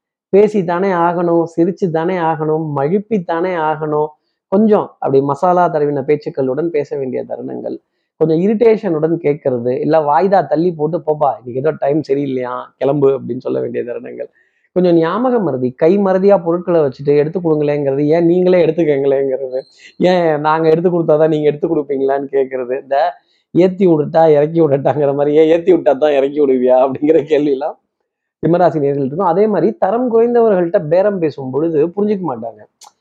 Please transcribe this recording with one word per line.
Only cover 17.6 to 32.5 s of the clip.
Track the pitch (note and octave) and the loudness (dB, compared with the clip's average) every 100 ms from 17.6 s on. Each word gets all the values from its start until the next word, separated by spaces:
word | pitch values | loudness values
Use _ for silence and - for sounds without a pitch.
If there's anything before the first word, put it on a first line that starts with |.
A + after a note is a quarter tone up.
| D3 D3 C#3 C3+ D3 | 0 -2 -2 0 2
ஏன் | E3 E3+ | 2 2
நீங்களே | F3+ F3+ F#3 | 2 4 4
எடுத்துக்கங்களேங்கிறது, | D#3 D#3+ D#3+ C#3 C#3 C3+ C#3 C3 C3+ B2+ - _ - - | 2 2 0 0 2 0 0 -4 -6 -8 -10 _ -16 -2
ஏன் | F3 F#3 E3 D3 | 2 2 2 0
நாங்க | D3+ D#3+ D#3+ | 0 2 2
எடுத்து | D#3+ F3+ | 2 2
கொடுத்தாதான் | F3 D#3+ D3+ D#3 | 0 2 2 2
நீங்க | D3+ D3+ | 2 0
எடுத்து | D3 E3 | 0 -2
கொடுப்பீங்களான்னு" | D#3+ C#3 C3+ C3+ C#3 C#3 | -2 -2 -2 0 -2 -2
கேட்கறது. | C#3 C3 C3 B2 C3 | -2 -2 -4 -6 -6
இந்த | C3+ C#3 E3+ - _ _ _ | -4 -2 -2 -4 _ _ _
"ஏத்தி | D#3+ F#3 F#3 F#3+ | 2 2 2 2
விட்டுட்டா | D#3+ C#3+ D#3+ D#3+ | 2 2 2 4
இறக்கி | D3 D3+ E3 | 4 2 2
விடட்டாங்கிற" | D#3 C3+ C#3+ C3+ C#3 | 2 2 0 0 0
மாதிரி, | C#3 D3 D3 | 0 2 4
"ஏன் | D#3+ | 4
ஏத்தி | E3 F3 | 2 2
விட்டா | E3 C#3+ C3+ | 2 2 0
தான் | D3+ | 2
இறக்கி | C#3+ C#3 D3 | 2 0 0
விடுவியா?" | C#3 C3 B2 B2+ | 0 2 4 4
அப்படிங்கிற | C3+ C3 D3 D#3+ | 2 0 2 2
கேள்வியெல்லாம் | D3 D3 D3 C3 D#3 A3 _ _ _ _ _ - | 2 0 0 -2 -6 -10 _ _ _ _ _ -6
சிம்மராசி | E3 F3 F3 D3+ | 0 2 2 2
நேயர்கள் | C#3+ C#3+ C3+ | -2 -2 -4
இருக்கும். | D3+ F#3+ | -2 0
அதே | F#3 G#3+ | 2 2
மாதிரி | F#3+ F#3 | 2 -2
தரம் | - F#3+ A3+ B3+ | 0 -2 -2 0
குறைந்தவர்கள்ட்ட | A3+ A#3+ A#3+ A3+ F#3 E3+ G3 D3+ | 2 2 2 2 2 0 -2 0
பேரம் | E3+ G3+ G3 | 0 0 0
பேசும் | D#3+ C3+ C3 | -4 -4 -6
பொழுது | C3+ E3 D#3 E3 | -2 0 0 0
புரிஞ்சுக்க | F#3 G#3 G3+ E3+ | 0 -2 -2 -4
மாட்டாங்க. | A#2+ A#2 | -8 -10